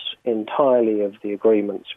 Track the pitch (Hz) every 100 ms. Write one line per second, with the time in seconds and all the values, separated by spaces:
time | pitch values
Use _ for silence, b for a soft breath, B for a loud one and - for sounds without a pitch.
0 | - - 123 110 104 - 139 123 113 107
1 | 101 101 104 104 113 107 101 95 -